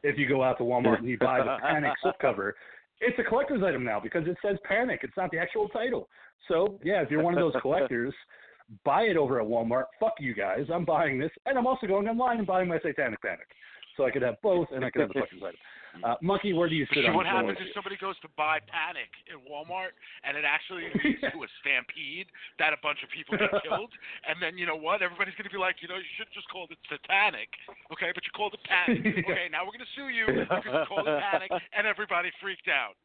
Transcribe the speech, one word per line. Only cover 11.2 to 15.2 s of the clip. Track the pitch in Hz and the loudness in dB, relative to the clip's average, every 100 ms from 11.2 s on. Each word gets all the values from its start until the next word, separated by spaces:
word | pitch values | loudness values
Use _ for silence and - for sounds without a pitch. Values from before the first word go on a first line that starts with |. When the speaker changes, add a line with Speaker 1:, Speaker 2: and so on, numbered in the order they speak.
| 156 - - | -2 -4 0
Speaker 1:
and | 269 | 2
I'm | 240 | 2
also | 262 202 | 0 2
going | 196 208 | 2 2
online | 233 254 233 | 2 2 2
and | 202 | 2
buying | 185 185 | 2 2
my | 165 | 0
Satanic | 170 143 131 107 | -2 -2 -2 -2
Panic. | 104 87 - - - - - - | -6 -6 -10 -20 -20 -20 -16 0
So | |
I | 131 | 0
could | 139 | 2
have | 123 107 | 0 2
both, | 214 180 160 | 2 4 2
and | 131 | -2
I | 127 | -2
could | - | 2
have | 123 | 2
the | |
collector's | 135 | 0